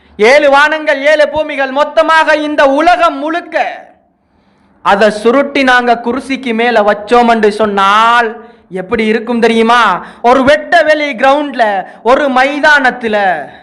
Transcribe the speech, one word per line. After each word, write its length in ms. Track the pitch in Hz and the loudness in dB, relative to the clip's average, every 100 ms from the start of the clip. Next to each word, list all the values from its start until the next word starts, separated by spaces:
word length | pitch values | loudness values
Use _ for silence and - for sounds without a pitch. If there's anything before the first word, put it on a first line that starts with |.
| _ - | _ 0
ஏழு 400 | 214 285 294 277 | 2 4 4 4
வானங்கள், 440 | 302 311 302 277 | 2 0 -4 -2
ஏழு 280 | 285 311 285 | 0 2 0
பூமிகள், 420 | 294 302 277 269 | -2 -6 -6 -4
மொத்தமாக 640 | 269 294 311 311 320 302 311 | -2 -2 0 2 2 2 0
இந்த 300 | 302 302 285 | -2 0 2
உலகம் 520 | 277 330 339 330 277 | 2 2 2 0 -2
முழுக்க 680 | 302 339 339 311 196 127 - _ _ _ _ _ _ _ _ _ | -6 -8 -6 -6 -6 -8 -18 _ _ _ _ _ _ _ _ _
அதை 280 | 175 196 208 | -2 2 2
சுருட்டி 540 | 208 233 269 277 277 | 0 0 0 0 -2
நாங்க 300 | 262 247 240 233 | 0 2 2 -2
குர்சிக்கு 500 | 240 254 269 262 262 | -2 -8 -8 -8 -6
மேல 280 | 226 240 226 | -4 0 0
வச்சோம் 480 | 208 202 - 240 240 | 0 -2 0 2 2
என்று 220 | 226 214 | 2 0
சொன்னால் 760 | 208 214 202 196 208 226 240 226 226 - - _ | 0 -2 0 2 2 2 2 0 -6 -18 -20 _
எப்படி 360 | 185 185 233 220 | -14 -6 -4 -2
இருக்கும் 340 | 220 220 233 | -2 -2 -2
தெரியுமா? 680 | 226 226 226 247 220 170 - - | 0 2 2 2 2 -2 -8 -4
ஒரு 220 | 240 269 | 0 2
வெட்ட 400 | 262 302 - 339 | 2 0 2 0
வெளி 300 | 302 302 294 220 | 2 0 -2 -2
கிரவுண்ட்ல, 680 | 269 285 285 247 214 196 180 - | 0 0 -2 -2 -2 -2 -6 -6
ஒரு 260 | 220 277 285 | 0 0 2
மைதானத்துல 1040 | 254 269 285 302 294 262 247 226 214 196 160 127 - | 0 0 0 2 2 2 -2 -4 -2 -2 -2 -8 -18